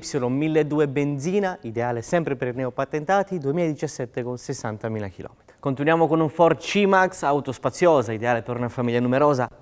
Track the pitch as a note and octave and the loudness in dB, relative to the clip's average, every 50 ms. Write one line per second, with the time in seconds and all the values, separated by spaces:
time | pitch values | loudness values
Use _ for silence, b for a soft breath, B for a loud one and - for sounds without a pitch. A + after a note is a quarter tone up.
0 | C3 - - D3 B2 B2 B2+ C#3 D3+ D#3+ D#3 D#3 D3+ C#3+ D3+ D3+ D#3 C#3+ C3 C#3+ | 0 -4 -4 -2 -2 0 0 0 0 0 2 2 0 2 2 0 0 0 0 -2
1 | C#3+ C#3+ D3 C#3 C3 F3 F#3 G#3 G3+ F#3 F3+ - - A#2 A2 A#2 A#2 A#2+ A#2+ A#2 | -2 -2 -2 -2 -2 -2 0 0 0 -2 -4 -6 -10 -8 -4 -4 -2 -2 -2 -4
2 | A2 - - F3 E3 C#3+ C#3 B2+ C#3 B2 A#2+ B2+ C3 B2+ A#2+ - C3+ - - D3+ | -4 0 0 0 0 0 -4 -4 -4 -4 -4 -4 -4 -6 -4 -4 -6 -4 -4 -6
3 | D3+ D3 F#3+ G3+ F#3+ - F#3+ F3+ C3+ C3+ C#3 F3 F3 D#3+ D3+ C3+ - D3 - - | -2 0 2 2 2 0 -4 -4 -2 -2 0 0 0 0 -2 -2 -4 -8 -6 -6
4 | C3 A#2 - C3 A#2+ A#2+ B2 B2 - - C#3 - - A#2 G#2+ G#2+ - A2+ A2 A2 | -8 -8 -6 -6 -6 -6 -6 -8 -6 -8 -8 -6 -6 -6 -6 -4 -6 -6 -4 -4
5 | G2+ G2 F2+ - - - - _ _ _ - _ - C#3+ C3+ B2 C#3 D3+ E3 E3 | -6 -8 -10 -12 -16 -16 -16 _ _ _ -16 _ -4 -4 -2 0 2 2 4 4
6 | E3 D3 D#3 D#3+ D#3+ D3 - - F3 E3 E3 - - - - G3+ G#3 F#3+ G3 F#3+ | 4 2 2 2 0 0 2 4 4 4 4 2 -2 -2 0 2 4 4 6 4
7 | F#3 F3+ F#3 - - C#3+ C#3+ D3 B2+ C3+ A#2+ - - C3 - - F3+ F3 D#3+ C#3 | 4 2 0 -2 0 0 0 0 0 -4 -8 -4 -4 -4 -2 2 4 6 6 6
8 | A#2 G#2 A2+ G#2+ A2 A#2+ B2 A#2 A2+ - B2 A#2+ B2 A#2+ - - B2 A#2+ A#2 A#2+ | 4 2 -2 -2 0 0 0 0 0 -4 -4 -4 -4 -4 -4 -2 -2 0 2 2
9 | B2 B2 B2+ C3+ D3 D3 C#3+ B2+ B2 A2 - - | 2 2 2 4 4 4 4 2 0 -4 -6 -12